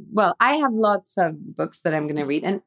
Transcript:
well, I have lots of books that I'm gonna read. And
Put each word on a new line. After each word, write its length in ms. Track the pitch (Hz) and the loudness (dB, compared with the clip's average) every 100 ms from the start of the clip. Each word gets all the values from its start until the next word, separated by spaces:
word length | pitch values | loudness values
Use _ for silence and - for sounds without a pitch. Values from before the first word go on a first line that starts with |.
| - | -6
well, 240 | 208 190 - | 0 2 2
I 140 | 240 294 | 2 2
have 180 | 277 | 0
lots 440 | 220 208 202 - - | 2 2 0 -2 -2
of 380 | 170 156 - - | 0 -2 -12 -6
books 260 | 160 - | -6 -4
that 120 | 170 156 | -2 -2
I'm 120 | 151 | -2
gonna 180 | 151 143 | -4 -2
read. 180 | 147 | -2
And 180 | 156 196 | -2 -4